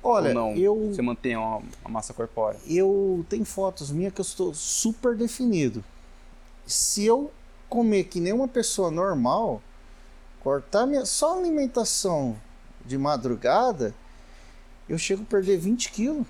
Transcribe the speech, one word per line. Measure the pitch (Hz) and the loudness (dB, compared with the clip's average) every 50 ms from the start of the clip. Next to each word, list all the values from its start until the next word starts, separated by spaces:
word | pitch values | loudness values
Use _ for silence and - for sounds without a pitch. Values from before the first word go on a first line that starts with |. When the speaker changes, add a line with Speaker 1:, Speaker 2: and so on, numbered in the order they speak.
Speaker 1:
Olha, | - 254 240 208 170 143 | 2 4 4 4 4 4
Speaker 2:
Ou | 120 | 2
não? | 120 113 110 107 | 2 0 0 0
Speaker 1:
eu | 160 185 202 208 220 214 214 202 | 2 4 4 4 2 0 -2 -2
Speaker 2:
Você | 190 123 | 0 0
mantém | 120 120 - - 127 117 | 0 -2 -2 -2 -2 -2
uma, | 113 110 113 113 | -2 -2 -4 -4
uma | 104 104 - - - - - | -6 -8 -10 -16 -16 -12 -6
massa | 113 113 110 - 123 | -6 -6 -6 -8 -6
corpórea? | - 113 113 - - 110 107 107 107 - | -6 -6 -6 -2 -2 0 0 -2 -4 -6
Speaker 1:
Eu | - 160 175 190 190 196 196 196 196 185 175 165 - | -2 2 2 4 4 4 4 2 2 0 0 -2 -4
tenho | - 226 214 | -2 -4 -4
fotos | - - - 190 190 185 - 151 139 | -4 -2 -2 -2 -2 -2 -4 -8 -4
minhas | 143 156 180 196 190 | -2 -2 -2 -2 -2
que | - | -4
eu | 190 | -6
estou | - - - 185 180 156 | -6 -4 -4 -4 -4 -4
super | 156 - - - - - 220 220 - - 247 240 | -6 -6 -4 -2 0 0 -2 -2 0 0 0 0
definido. | 214 233 233 - - 254 247 214 175 147 123 104 117 104 - - - - - - - - - - - - - - - - | 0 -2 -4 -2 -2 0 2 2 4 2 0 0 -4 -10 -12 -18 -20 -20 -20 -20 -20 -20 -20 -20 -20 -20 -20 -20 -20 -10
Se | - - - - - - 202 202 | -4 -2 -2 0 0 0 2 4
eu | 220 226 269 285 294 - - - - - - - - | 4 4 4 2 -4 -8 -16 -20 -20 -20 -20 -14 -4
comer | - 233 233 226 214 196 180 | 0 2 2 4 4 2 2
que | 185 - 180 | 0 -2 -2
nem | 170 180 208 | 0 0 2
uma | 240 269 | 0 0
pessoa | 254 262 254 220 - - - 196 170 | 0 0 -2 -2 -2 0 0 0 0
normal, | 156 165 185 294 180 143 117 120 143 190 233 196 127 104 - - - - - - - - - - - - - - - - | 0 0 0 0 0 0 2 2 2 2 0 -2 -4 -6 -10 -16 -20 -20 -20 -20 -20 -20 -20 -20 -20 -20 -20 -20 -20 -6
cortar | - 135 139 143 135 - - 202 233 | -2 -2 -2 -2 -2 0 2 2 2
minha, | 269 285 277 254 | 4 2 0 0
só | - - - - 311 339 | -2 -2 0 2 2 2
a | 370 | 2
alimentação | 359 349 320 302 277 254 - 247 226 - - - - 196 170 151 139 123 110 107 - - - - - - - - - | 0 0 2 2 0 0 0 0 0 0 0 0 0 0 0 0 0 -2 -4 -6 -10 -18 -20 -20 -20 -20 -20 -20 -12
de | 117 127 | -6 -4
madrugada, | 139 139 143 147 135 113 127 120 110 - 120 143 196 240 254 226 151 123 104 107 - - - - - - - - - - - - - - - - - - - | 0 0 2 0 0 0 -2 -4 0 2 4 4 4 4 2 0 0 -2 -4 -4 -8 -18 -20 -20 -20 -20 -20 -20 -20 -20 -20 -20 -20 -20 -20 -20 -20 -10 -6
eu | - | -6
chego | 165 - - 190 190 214 | -4 -2 -2 -2 -4 -2
a | |
perder | - - 202 190 185 202 175 | 0 0 0 4 4 2 2
vinte | 165 190 226 247 - - | 4 0 0 0 -2 -6
quilos. | - - 214 262 311 302 247 - | -4 -2 -2 0 0 -2 -4 -6